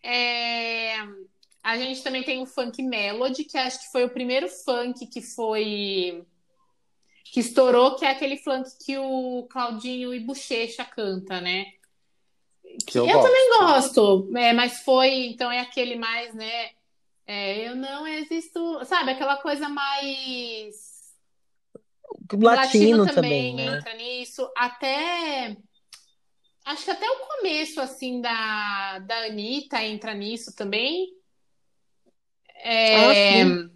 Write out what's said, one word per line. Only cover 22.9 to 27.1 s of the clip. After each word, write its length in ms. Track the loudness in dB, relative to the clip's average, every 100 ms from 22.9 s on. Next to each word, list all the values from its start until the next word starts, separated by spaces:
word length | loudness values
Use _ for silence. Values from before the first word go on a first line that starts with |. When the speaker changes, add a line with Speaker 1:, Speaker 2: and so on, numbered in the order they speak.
| 8 6
Speaker 3:
também, 440 | 4 2 0 0
Speaker 1:
também 40 | -4
Speaker 3:
né? 100 | -4 -6
Speaker 1:
entra 160 | -8 -14
nisso. 540 | -10 -10 -12 -10 -8 -2
Até 1000 | -2 -2 -4 -2 -4 -4 -4 -6 -6 -12 _ _ _ -20 _ _ _ _ _ _
acho 220 | -10 -8 -6
que 60 |
até 180 | -4
o 100 | -2